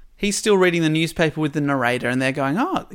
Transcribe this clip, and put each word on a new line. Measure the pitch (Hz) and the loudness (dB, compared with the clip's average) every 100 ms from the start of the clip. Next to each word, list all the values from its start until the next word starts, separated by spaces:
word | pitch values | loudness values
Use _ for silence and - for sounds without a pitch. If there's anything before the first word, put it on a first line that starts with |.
| - - | -20 -6
he's | 208 196 | -4 -2
still | 214 196 | 2 4
reading | 185 170 | 4 4
the | 160 | 2
newspaper | 156 160 - 160 156 | 0 -2 0 -2 0
with | 156 | -4
the | 151 | -2
narrator, | 143 139 120 123 120 | -2 0 0 0 -2
and | 127 | -2
they're | 131 | -2
going, | 135 135 170 | -2 -2 0
"Oh," | 330 359 - | -2 -4 -8